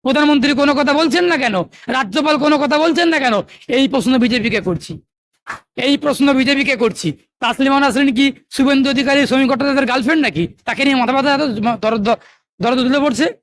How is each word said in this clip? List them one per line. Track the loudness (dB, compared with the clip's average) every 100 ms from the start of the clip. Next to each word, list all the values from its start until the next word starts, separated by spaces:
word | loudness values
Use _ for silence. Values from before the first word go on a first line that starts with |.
প্রধানমন্ত্রী | 0 2 2 2 2
কোনো | 2 0
কথা | 2 0
বলছেন | 2 2 0
না | 0 0
কেন? | -2 -2 -6 -10 -6
রাজ্যপাল | -4 -2 -2 0 0
কোনো | 2 0
কথা | 0 0
বলছেন | 0 2 0
না | 0
কেন? | 0 -2 -4 -16 -4
এই | 0 0
প্রশ্ন | 0 0 2
বিজেপিকে | 2 0 -2 -2
করছি, | -4 -6 -8 -16 _ _ _ _ -16 -16 _
এই | -4 -2 0
প্রশ্ন | -2 0 2
বিজেপিকে | 2 2 0 -2
করছি। | 0 -2 -2 -8 -8 _ _
তাসলিমা | -6 0 0 2
নাসরিন | 2 2 0
কি | 2 0 -2 _
শুভেন্দু | 0 2 2 2
অধিকারী, | 0 0 0
শ্রমিক | 2 2 2
ভট্টাচার্যের | 0 0 0
গার্লফ্রেন্ড | 0 -2 0 0
নাকি? | 0 -2 -6 -6
তাকে | -8 -2
নিয়ে | 0
মাথা | 2 2
ব্যথা | 0 0
এত | 0 -2 -2 -4 -2
দরদ, | -2 0 -2 -2 -6 _ _ _
দরদ | -2 0
তুলে | 0 0
পড়ছে? | 0 0 -4 -4